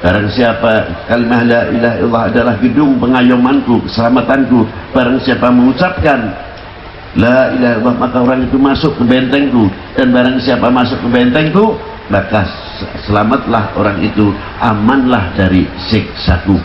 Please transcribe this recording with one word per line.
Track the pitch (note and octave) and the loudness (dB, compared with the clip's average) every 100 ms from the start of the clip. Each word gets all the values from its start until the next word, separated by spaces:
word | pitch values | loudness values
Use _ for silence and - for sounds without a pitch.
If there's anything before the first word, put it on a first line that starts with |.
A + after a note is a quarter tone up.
| - | 0
Barang | G#2 G2+ | 0 -2
siapa, | G2+ A#2+ A2+ A#2 A2 F#2 F2 - | 0 0 2 0 0 -2 -8 -4
kalimat | A#2 A#2 A#2+ A#2 | -2 2 2 2
la | A#2+ A#2 | 2 0
ilaha | A#2+ A#2 A#2 | 0 0 0
illallah | A#2 A#2 A2+ | 0 0 0
adalah | A#2 A#2+ G#2 | 0 0 0
gedung | B2 B2+ D3+ B2+ | 0 2 2 2
pengayomanku, | A#2+ B2+ B2 B2 B2 C#3 A#2+ A2+ - | 2 2 4 4 4 2 2 0 0
keselamatanku. | - A#2 B2+ A#2+ C3+ B2 B2 G#2+ - - | -2 2 2 2 0 2 2 0 -4 -4
Barang | C3 B2 C3 | -2 0 0
siapa | C3 A#2 B2 | 0 0 2
mengucapkan | B2 B2 C3 - - D#3 C3 A2 F#2 - - - - - - - - | 4 4 2 -2 0 0 0 -2 -8 -14 -16 -18 -18 -18 -18 -12 -2
la | A#2 B2+ B2+ B2+ | 2 4 2 2
ilaha | B2 A2+ | 0 0
illallah, | A#2+ A#2 | 0 0
maka | B2 B2+ | -2 0
orang | B2 C3 B2+ | 0 0 0
itu | C3 | 2
masuk | C#3 C3 D#3 - | 2 2 -2 0
ke | A#2+ | 2
bentengku. | B2+ B2+ C#3 C#3+ A#2+ G2+ F#2+ - - | 2 2 0 2 2 0 -2 -8 -2
Dan | B2+ | 2
barang | B2 B2 C3 C3 | 2 2 0 -2
siapa | A#2+ A2 | 0 2
masuk | B2+ B2+ C3+ | 2 0 -2
ke | A#3+ | 0
bentengku, | B3 B3 - D3+ F3 A3 - - - - | 2 2 2 2 2 2 0 -10 -16 -2
maka | G2+ G2 G#2+ F2+ | -2 0 -2 -2
s-, | - - - - - - | -6 -14 -12 -12 -10 -2
selamatlah | G#2 G#2+ A#2+ A2 A2+ G#2 | 0 2 0 0 -2 -2
orang | - G#2 G2 G#2 | -2 -2 0 -2
itu, | G#2+ G#2 G2 - - | 0 0 0 -10 -4
amanlah | A#2 G#2 A2 C3+ B2+ A#2+ F2 | -2 0 2 2 2 0 -2
dari | F2 F#2 F#2 E2+ - - | 0 2 2 0 -6 -2
siksaku. | A2 - - - F2 F#2+ F2+ | -2 -2 -6 -2 0 0 -2